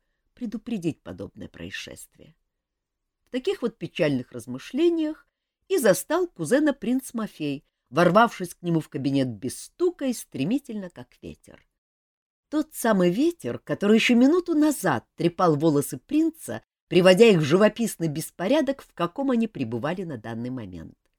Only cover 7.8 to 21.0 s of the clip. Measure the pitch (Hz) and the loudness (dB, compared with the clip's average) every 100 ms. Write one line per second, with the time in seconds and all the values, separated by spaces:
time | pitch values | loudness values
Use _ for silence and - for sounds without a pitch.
7.8 | _ 139 175 190 233 - 180 - 175 165 | _ 2 4 6 4 0 -10 -8 -2 -2
8.8 | - 143 135 135 131 107 123 - - _ | -2 -6 -2 0 0 -4 -10 -10 -16 _
9.8 | 349 349 269 226 - - 143 269 - 214 | -2 -2 -4 -6 -8 -6 -4 -4 -4 -10
10.8 | 185 - 123 _ 165 - - - _ _ | -12 -16 -20 _ -18 -18 -20 -20 _ _
11.8 | _ _ _ _ _ _ _ 302 302 - | _ _ _ _ _ _ _ -4 -4 -4
12.8 | 240 202 180 185 330 - 120 - - 294 | 0 2 2 2 0 -2 -8 -8 -6 -2
13.8 | 202 220 - 240 262 359 349 302 302 262 | 4 4 4 4 6 4 2 2 2 2
14.8 | 180 120 - - 170 - 180 147 160 143 | -2 -2 -4 -4 -2 2 2 4 4 2
15.8 | 139 151 - 294 320 - - 110 - _ | 0 -8 -4 0 0 -2 -10 -12 -12 _
16.8 | _ 175 185 185 233 180 147 175 214 214 | _ 4 6 8 8 6 4 4 4 2
17.8 | 220 - 165 143 - - 175 285 269 269 | -4 -4 -6 -6 -10 -6 0 0 0 -4
18.8 | - - 170 - 277 233 226 - 113 120 | -10 -6 -6 -4 -2 0 -2 -4 -6 -6
19.8 | 135 185 175 127 113 113 123 127 104 87 | -6 -6 -8 -10 -10 -10 -10 -10 -12 -14
20.8 | 80 - | -16 -20